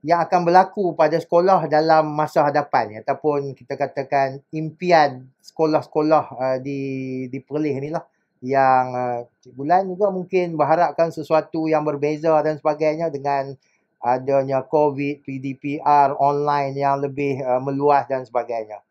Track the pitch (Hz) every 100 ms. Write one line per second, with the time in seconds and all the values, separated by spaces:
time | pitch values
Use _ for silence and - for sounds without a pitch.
0 | 147 170 160 180 170 180 190 214 180 156
1 | 156 160 - 170 180 185 151 151 160 156
2 | 151 151 151 165 147 143 139 135 110 107
3 | 117 139 151 143 139 131 123 135 139 -
4 | 135 143 139 139 _ 156 160 160 175 165
5 | 147 127 131 _ _ - 160 151 - 156
6 | 156 156 - 123 131 131 135 139 139 135
7 | 131 131 127 131 _ 147 156 131 143 160
8 | - _ _ _ 127 135 135 131 127 123
9 | 123 120 120 _ 127 123 143 180 190 180
10 | 202 185 180 185 175 160 143 160 165 147
11 | 165 160 147 156 151 165 160 156 151 143
12 | 147 151 160 156 151 151 156 147 156 156
13 | 165 139 139 143 135 135 _ _ _ _
14 | 117 127 131 139 135 135 131 151 151 135
15 | 143 143 - 135 135 131 147 143 147 143
16 | 139 143 139 143 147 143 139 135 139 139
17 | 143 135 143 135 131 127 135 139 147 139
18 | 123 131 123 120 117 117 107 104 _